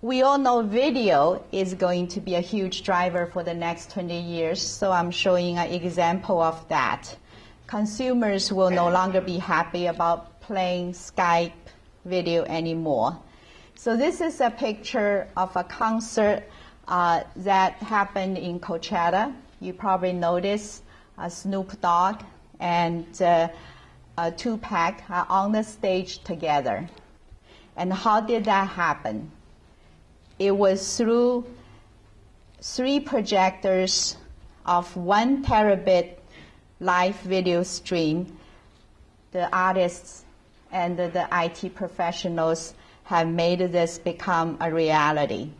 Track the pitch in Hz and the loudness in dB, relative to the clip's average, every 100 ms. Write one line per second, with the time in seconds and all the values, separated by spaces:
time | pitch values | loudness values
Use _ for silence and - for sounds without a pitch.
0 | 226 254 262 277 269 240 220 214 277 277 | -2 2 4 4 4 2 2 2 2 2
1 | 220 151 147 185 - 190 190 180 180 180 | 4 4 4 2 -4 -4 -4 0 0 0
2 | 175 196 190 175 175 214 190 185 - 180 | -2 -6 -4 -2 -2 -2 -4 -4 -2 0
3 | 180 175 175 180 170 170 165 170 - - | 0 0 -4 -4 -6 -4 -6 -6 -8 -8
4 | 175 170 175 170 165 185 - - 196 180 | -6 -6 -6 -4 -2 -2 -6 -2 0 2
5 | 175 175 196 180 175 175 175 180 175 165 | 0 0 2 2 2 -2 -2 -2 -4 0
6 | 170 185 - 180 165 160 - 156 123 - | 0 0 0 2 2 -2 -2 0 0 -2
7 | - - - - - - - 214 214 - | -8 -18 -20 -20 -20 -20 -10 -4 -4 -2
8 | 254 247 220 196 190 190 185 180 175 180 | 0 2 2 0 0 2 4 4 4 4
9 | 185 190 180 180 185 165 170 175 175 165 | 2 0 0 -6 0 0 0 -2 -2 0
10 | 170 170 - - - 202 185 180 175 180 | 0 0 -4 -20 -8 -2 -2 -2 -4 -8
11 | - - 180 170 170 - - - - _ | -10 -2 2 4 2 -6 -20 -20 -20 _
12 | 180 180 175 170 156 165 165 165 160 135 | -4 -2 0 0 0 -2 -2 -4 0 2
13 | 113 170 - - - - - - - 226 | 0 -2 -16 -20 -20 -20 -20 -8 -2 0
14 | 294 349 330 - 254 226 254 208 - 247 | 0 0 -4 0 -2 0 -4 -4 -4 0
15 | 208 202 - - 185 185 175 - 226 226 | 2 0 -2 -4 -2 -2 -6 -2 -2 -2
16 | 226 - 208 208 - - - - - 180 | -2 2 2 2 -4 -20 -20 -20 -4 0
17 | 175 165 - - 185 190 190 - 214 214 | 2 2 -2 -8 0 4 2 0 -2 0
18 | 202 202 190 185 180 175 - 170 - 185 | 0 -2 -4 -4 -6 -8 -6 -6 -4 0
19 | 170 180 240 269 - - 185 180 208 185 | 2 2 0 -4 -18 -14 -12 -6 0 0
20 | 185 180 170 175 185 208 208 - - - | 0 0 0 0 0 -2 -4 -16 -20 -20
21 | - - 170 - 196 196 190 - 180 170 | -20 -12 -10 -8 -6 -6 -6 -4 2 4
22 | 185 214 - - - - 180 175 170 170 | 2 0 -12 -20 -20 -8 -2 0 0 -2
23 | 165 - 185 170 170 165 - - - - | -8 0 4 4 4 -4 -18 -20 -20 -20
24 | - - 170 170 240 220 - 196 170 220 | -14 -4 -4 -4 -6 -6 -4 0 0 -2
25 | - 185 - 190 196 214 214 - 196 185 | -6 -4 0 0 2 0 -2 -4 0 0
26 | 185 - - 170 160 147 127 101 170 - | -2 -10 -10 -6 0 0 0 -4 -6 -14
27 | - - - - _ - - - 180 185 | -20 -20 -20 -20 _ -20 -20 -6 -4 0
28 | 226 214 220 233 208 196 196 - 170 147 | 2 2 2 -2 2 2 2 -2 -2 -2
29 | - 107 156 - - - - _ - - | -4 -8 -10 -18 -20 -20 -20 _ -20 -20
30 | - - - - 196 196 202 196 - - | -20 -20 -20 -2 0 4 4 4 -2 0
31 | 226 233 240 247 240 - - - - - | 2 4 4 2 -4 -16 -20 -20 -20 -20
32 | - - - - - - - - 254 285 | -20 -20 -20 -20 -20 -18 -12 -4 0 0
33 | 285 269 202 202 190 190 196 185 185 - | 0 -2 2 4 2 2 0 2 2 0
34 | - - - - - - - 175 175 185 | -2 -6 -14 -20 -20 -14 0 0 0 -8
35 | 175 202 233 269 269 220 214 190 180 185 | 2 2 4 0 2 4 4 4 4 4
36 | 175 - - - - - _ _ 180 180 | 2 -8 -20 -20 -20 -20 _ _ 0 2
37 | 185 202 185 185 180 175 180 - - 180 | 2 -2 -2 0 2 0 0 -6 -4 0
38 | 160 160 185 - - - - _ _ _ | 0 0 -4 -12 -20 -20 -20 _ _ _
39 | - _ _ 185 175 185 185 185 175 175 | -20 _ _ -4 -2 2 2 2 2 0
40 | - - - - _ _ - 180 175 175 | -18 -20 -20 -20 _ _ -10 -4 -2 -2
41 | 180 175 170 180 170 175 185 - 180 - | -2 -2 0 0 -2 -4 -10 -8 -10 -4
42 | 175 170 185 170 160 160 - - - - | -4 -2 -4 0 0 0 -4 -16 -20 -20
43 | - 170 165 170 170 180 180 175 170 170 | -2 0 0 2 2 2 0 2 0 -2
44 | - 170 - 170 165 160 165 165 160 156 | -8 -6 -2 0 0 -2 -2 0 2 4
45 | 147 151 143 101 139 - | 4 2 0 -2 -8 -12